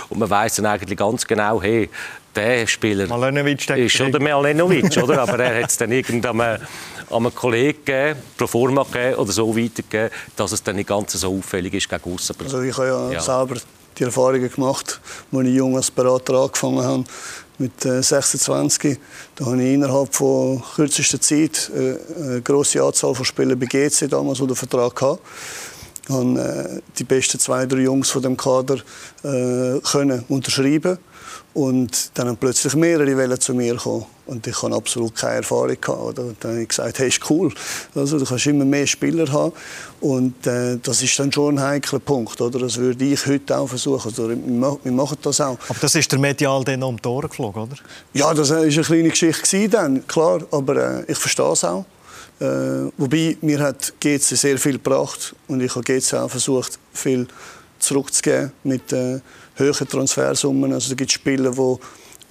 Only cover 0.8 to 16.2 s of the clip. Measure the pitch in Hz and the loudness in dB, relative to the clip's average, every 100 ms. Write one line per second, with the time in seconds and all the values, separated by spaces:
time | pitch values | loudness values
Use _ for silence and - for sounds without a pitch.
0.8 | 95 98 104 120 - 104 104 110 95 113 | -2 -2 0 0 0 0 2 2 2 2
1.8 | 98 - - - - - 107 123 110 - | 0 -6 -14 -16 -8 -2 2 2 0 0
2.8 | 113 101 98 120 131 143 143 139 - 135 | 0 0 0 0 0 2 0 0 0 2
3.8 | 120 - 135 139 143 143 143 151 180 170 | 2 2 2 2 2 2 2 4 4 4
4.8 | 165 143 127 143 123 120 123 113 120 - | 4 2 2 2 2 2 2 2 0 0
5.8 | 113 127 - 117 117 110 117 107 - - | 0 0 0 0 0 2 0 0 -6 -14
6.8 | - - - 117 120 - 127 117 139 151 | -16 -14 -4 0 0 0 0 2 2 0
7.8 | - 135 147 147 - - 120 117 127 139 | -2 0 0 -2 -8 -4 0 2 4 2
8.8 | 131 - 123 127 120 101 110 113 117 - | 0 0 0 0 0 2 2 2 0 -4
9.8 | - 107 110 - - - 101 107 - 98 | -4 -2 -2 -4 -12 -4 -2 -2 -2 -4
10.8 | 98 101 98 92 92 95 90 98 90 92 | 0 -2 -2 -4 -2 -2 -2 -4 -2 -4
11.8 | - 90 87 90 - - 135 131 131 123 | -4 -6 -6 -6 -6 -8 -6 -4 -4 -2
12.8 | 131 127 123 165 143 131 131 120 - - | -2 -2 -2 -4 -2 0 0 -4 -12 -20
13.8 | - - 123 123 127 131 123 - 131 135 | -14 -4 -2 2 4 4 0 0 0 0
14.8 | - - - - - 135 127 127 131 131 | -4 -10 -12 -18 -6 0 2 4 4 2
15.8 | 127 - 127 127 | 0 2 2 2